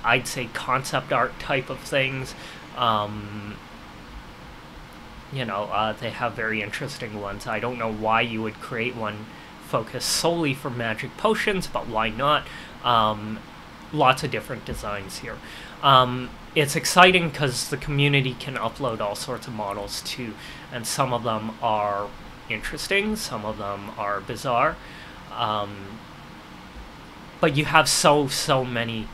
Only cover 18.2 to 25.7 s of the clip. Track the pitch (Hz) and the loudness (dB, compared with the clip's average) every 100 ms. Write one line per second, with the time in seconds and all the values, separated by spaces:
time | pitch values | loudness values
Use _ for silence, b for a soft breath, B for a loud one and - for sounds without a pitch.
18.2 | 131 113 - 127 113 - 135 113 104 104 | 2 -2 -6 -2 -4 -2 -4 0 -2 -4
19.2 | - 120 123 110 101 104 101 - - - | -6 -6 -6 -6 -4 -4 -6 -6 -8 -6
20.2 | 120 104 B B B 123 113 - 131 120 | -8 -8 B B B -8 -4 0 2 2
21.2 | 117 110 110 110 120 107 104 101 101 - | 0 -2 -2 -2 2 2 2 0 -4 -8
22.2 | - - - 107 - 156 - 196 208 214 | -16 -16 -8 -6 -6 -6 0 0 2 -2
23.2 | - 113 104 107 101 101 101 110 101 101 | -4 -4 -4 -4 -4 -6 -8 -6 -4 -4
24.2 | 98 117 139 120 147 165 B B B B | -4 -6 0 4 4 2 B B B B
25.2 | - 110 113 107 101 | -12 -2 0 0 -2